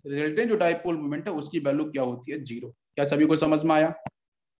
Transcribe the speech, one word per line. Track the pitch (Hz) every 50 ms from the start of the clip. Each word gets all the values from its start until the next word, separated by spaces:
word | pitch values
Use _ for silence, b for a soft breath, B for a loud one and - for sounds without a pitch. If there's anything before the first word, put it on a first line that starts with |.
| -
रिजल्टेंट | 143 139 143 151 156 151 180 233 233
जो | 220
डायपोल | 208 185 170 170 170 - 175 165
moment | 156 151 143 147 147 156 214
है | 185
उसकी | 151 143 147 - 165
value | 143 139 139 147 151
क्या | 151 151 139 131
होती | 123 123 123 - - 139
है? | 147 131
ज़ीरो। | 120 117 117 123 -
क्या | - _ _ _ _ - 143
सभी | 143 139 139 156
को | 156 165
समझ | 151 165 156 156 151 156
में | 160 156
आया? | 156 156 160 165 - - - - _ _ _ _ _ _ _ _ _